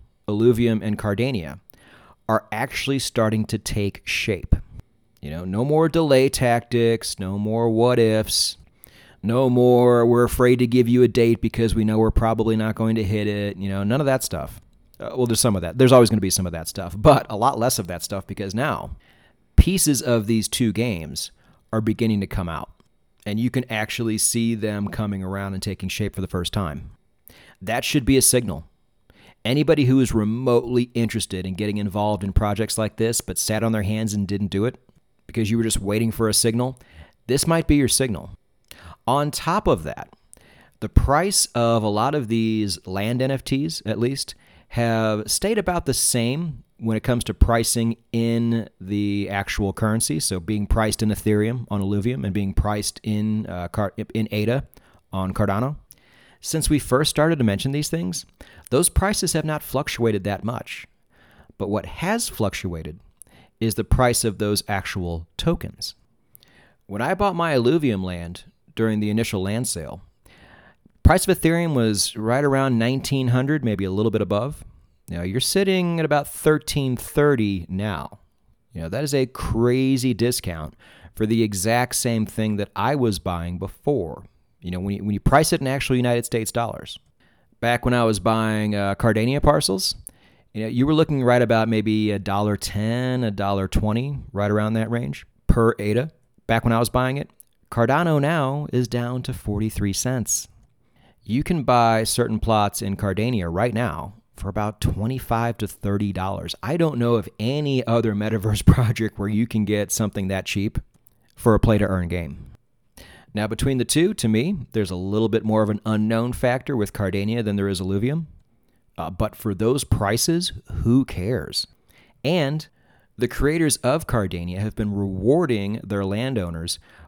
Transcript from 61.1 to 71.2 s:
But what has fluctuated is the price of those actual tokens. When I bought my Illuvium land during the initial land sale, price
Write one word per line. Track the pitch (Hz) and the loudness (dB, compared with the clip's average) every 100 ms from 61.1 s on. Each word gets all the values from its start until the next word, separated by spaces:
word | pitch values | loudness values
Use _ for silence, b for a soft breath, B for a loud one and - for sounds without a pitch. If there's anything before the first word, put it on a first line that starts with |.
| b b b b - | b b b b -8
But | 98 | -4
what | 104 - | -4 -4
has | - 170 226 - | -6 -4 -2 -4
fluctuated | - 104 - 92 85 78 82 - _ B B B _ | -4 -4 -4 -8 -8 -10 -14 -20 _ B B B _
is | 113 | -2
the | 113 | -2
price | 104 - 123 120 | 2 4 4 4
of | 117 95 | 0 0
those | 104 101 - | 0 0 -2
actual | 101 - 98 87 85 82 - | -4 -4 -6 -4 -6 -8 -6
tokens. | 165 175 - - - - _ _ _ b b b b b - | -2 -2 -6 -12 -14 -14 _ _ _ b b b b b -12
When | 101 | -6
I | 131 185 | -2 0
bought | 202 170 | 0 0
my | 170 135 | 0 2
Illuvium | 117 165 143 101 | 4 4 2 0
land | 92 90 85 90 - _ _ - | -2 -6 -10 -14 -18 _ _ -2
during | 110 107 | 0 0
the | 104 | 0
initial | 110 113 101 | 0 0 -2
land | 95 110 127 | -2 -2 -4
sale, | - 71 92 - _ B B B B B B _ _ | -6 -10 -14 -18 _ B B B B B B _ _
price | - 180 | 6 6